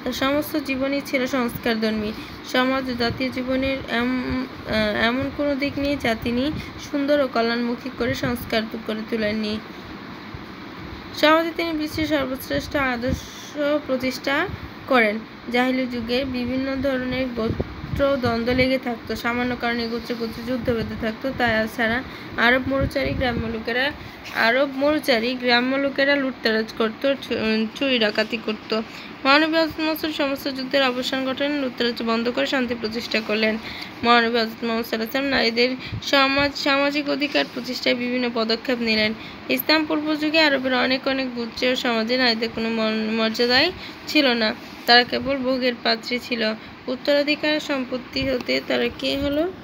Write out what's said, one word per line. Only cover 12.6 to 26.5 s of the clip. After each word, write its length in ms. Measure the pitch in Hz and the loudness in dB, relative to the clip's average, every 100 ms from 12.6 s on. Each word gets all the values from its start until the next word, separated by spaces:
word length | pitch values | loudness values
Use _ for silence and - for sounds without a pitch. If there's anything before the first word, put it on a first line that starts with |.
| 277 302 | -2 0
আদর্শ 840 | 269 247 247 262 - - - 294 285 302 294 | 0 0 -2 -2 -4 -14 -12 -2 2 2 2
প্রতিষ্ঠা 600 | 262 254 254 - 285 370 - - - - | 0 0 -2 0 0 0 -4 -10 -14 2
করেন। 320 | 254 220 214 - - - | 4 4 2 -6 -14 -2
জাহিলি 340 | 240 254 262 262 | 2 2 2 0
যুগে 340 | 240 226 247 269 | -4 -2 -2 0
বিভিন্ন 500 | 254 240 262 269 269 | -2 -2 -2 -2 -2
ধরনের 440 | 269 254 254 254 262 240 | 0 0 -2 -2 -2 -2
গোত্র 840 | 220 - - - - - 277 277 | -2 -2 -4 -6 -6 0 2 4
দ্বন্দ্ব 320 | 240 233 233 | 2 0 2
লেগে 260 | 247 254 262 | 4 4 4
থাকতো। 320 | 254 233 - 220 | 0 -6 -6 -4
সামান্য 400 | 240 240 247 240 | -2 0 0 0
কারণে 260 | 240 233 233 | 0 0 -2
গোত্রে 280 | 233 226 240 | -4 -4 -4
গোত্রে 280 | 226 226 233 | -4 -6 -4
যুদ্ধ 220 | 254 226 | -2 0
বেঁধে 260 | 233 214 214 | 0 0 -2
থাকতো। 300 | 226 220 269 262 | -4 -2 -4 0
তাই 300 | 240 220 220 - | 2 2 0 0
ছাড়া 280 | 226 233 269 - - - | 0 0 -4 -12 -10 0
আরব 240 | 233 254 262 | 4 4 2
মরুচারী 460 | 269 269 277 269 | 0 0 0 -2
গ্রাম্য 340 | 262 262 233 226 | 0 0 0 -2
লোকেরা, 440 | 226 226 233 277 302 - - - - | -4 -2 0 0 -4 -12 -14 -8 0
আরব 340 | 226 247 285 262 | 2 4 2 2
মরুচারী 580 | 285 302 294 233 226 | 2 2 4 2 2
গ্রাম্য 420 | 254 247 240 254 269 | 0 4 4 4 2
লোকেরা 400 | 277 269 277 285 | 0 2 2 4
লুটতরাজ 580 | 269 254 233 | 2 0 0